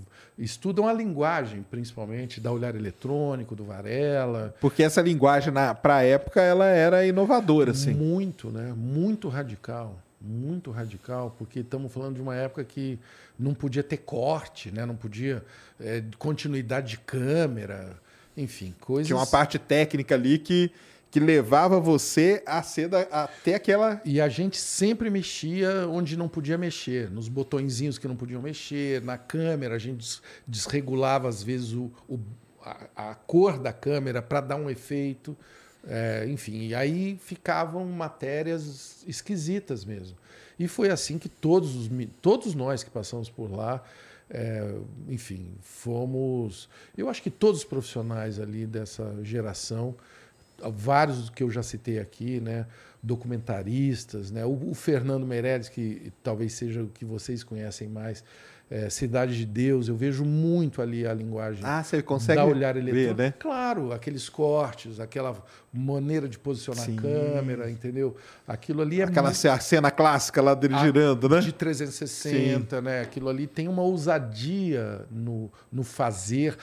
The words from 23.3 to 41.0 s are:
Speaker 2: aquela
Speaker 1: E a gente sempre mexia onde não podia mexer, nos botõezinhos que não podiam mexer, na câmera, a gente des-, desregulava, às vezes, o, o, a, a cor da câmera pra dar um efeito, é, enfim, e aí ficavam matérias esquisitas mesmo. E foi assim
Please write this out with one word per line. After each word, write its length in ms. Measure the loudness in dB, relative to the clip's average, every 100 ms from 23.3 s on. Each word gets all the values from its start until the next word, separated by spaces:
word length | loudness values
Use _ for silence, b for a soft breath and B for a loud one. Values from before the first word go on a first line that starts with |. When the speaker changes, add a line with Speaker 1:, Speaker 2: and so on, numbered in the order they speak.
| -4 0 2
Speaker 2:
aquela 440 | 4 4 4 0
Speaker 1:
E 160 | 0 2
a 80 | 2
gente 300 | 2 -2 -4
sempre 520 | -4 0 2 2 0
mexia 800 | -2 -4 -6 -4 0 0 0 0
onde 280 | -2 -2 -2
não 120 | -4
podia 280 | -4 -2 -2
mexer, 540 | -2 -4 -4 -4 -4
nos 180 | -6 -6
botõezinhos 680 | -6 -2 -2 -2 -2 -4 -4
que 80 | -6
não 80 |
podiam 260 | -8 -8 -8
mexer, 600 | -8 -10 -8 -4 -2 -2
na 140 | -4 -8
câmera, 560 | -6 -2 0 -2 -2
a 40 | -4
gente 180 | -6 -8
des-, 260 | -10 -12 B B B
desregulava, 800 | -8 -4 -2 -2 0 2 2 0
às 140 | -4
vezes, 300 | -4 -4 -4
o, 180 | -6 -6 -10 b
o, 120 | -10 -10 -14 _ _
a, 480 | -16 -16 -16 -12 -12
a 40 |
cor 440 | -12 4 6 6 4
da 140 | -4
câmera 500 | -4 -2 0 0 -4
pra 180 | -2 -2
dar 160 | -2 -4
um 140 | -4
efeito, 640 | -8 -6 -4 -4 -6 -12 -16 b b b b -8
é, 380 | -4 -2 -2 -4
enfim, 400 | -6 -8 -8 -4
e 60 |
aí 440 | -2 0 0 -2 -6
ficavam 600 | -12 -8 -2 -2 -2 -4 -6
matérias 1160 | -6 -8 -6 -6 -4 -2 -4 -6 -14 -18 -18 -12
esquisitas 760 | -10 -6 -6 -4 -4 -4 -8
mesmo. 320 | -8 -12 -14 -18 b b b b
E 100 | -6
foi 220 | 0 2
assim 280 | 2